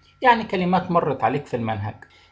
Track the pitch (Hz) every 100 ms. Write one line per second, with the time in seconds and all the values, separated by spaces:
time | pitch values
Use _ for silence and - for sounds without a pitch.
0 | _ - 254 226 - 185 175 190 185 175
1 | 156 127 120 147 - 120 113 107 107 -
2 | - _ _